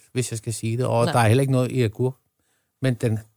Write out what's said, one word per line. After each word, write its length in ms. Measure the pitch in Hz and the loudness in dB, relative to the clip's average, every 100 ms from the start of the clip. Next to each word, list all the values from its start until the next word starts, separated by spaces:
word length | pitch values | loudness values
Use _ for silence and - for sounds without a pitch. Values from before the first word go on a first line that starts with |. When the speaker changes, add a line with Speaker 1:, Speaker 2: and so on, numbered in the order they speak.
| _ | _
Speaker 1:
hvis 180 | 127 120 | -6 -6
jeg 60 | 110 | -6
skal 160 | 120 | -8
sige 240 | 107 113 117 | -6 -4 -2
det, 80 | 120 | 0
og 200 | 113 120 | 0 2
Speaker 2:
Nej. 80 | |
Speaker 1:
der 60 | 135 | 4
er 80 | 110 | 4
heller 140 | 123 | 4
ikke 120 | 139 | 4
noget 180 | 131 123 | 0 0
i 100 | 131 | 0
agurk. 320 | 113 - 127 131 _ _ _ _ _ - | -2 0 -4 -6 _ _ _ _ _ -4
Men 120 | 131 | -2
den, 260 | 117 123 107 - | 0 -2 -2 -6